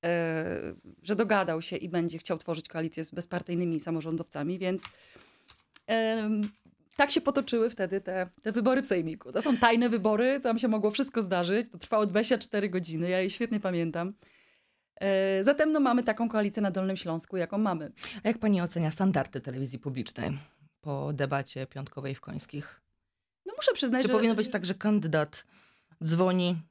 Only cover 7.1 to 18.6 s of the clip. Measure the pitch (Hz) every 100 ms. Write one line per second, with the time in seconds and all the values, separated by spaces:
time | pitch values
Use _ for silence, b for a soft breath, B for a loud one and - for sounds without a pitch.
7.1 | 302 - 277 269 240 226 226 185 196 196
8.1 | 185 185 _ - 220 226 262 269 185 160
9.1 | 160 - 151 294 240 240 233 240 226 196
10.1 | 214 254 277 269 226 247 214 208 208 269
11.1 | 233 196 180 175 202 233 175 - 220 208
12.1 | 190 220 247 - 208 202 180 165 160 170
13.1 | 185 190 - 233 226 190 175 165 160 180
14.1 | 202 b b b b b b b - 196
15.1 | 190 196 190 202 285 302 311 269 240 240
16.1 | 214 233 226 202 208 202 185 190 190 170
17.1 | 165 - 190 165 202 214 170 151 - B
18.1 | 214 214 220 220 196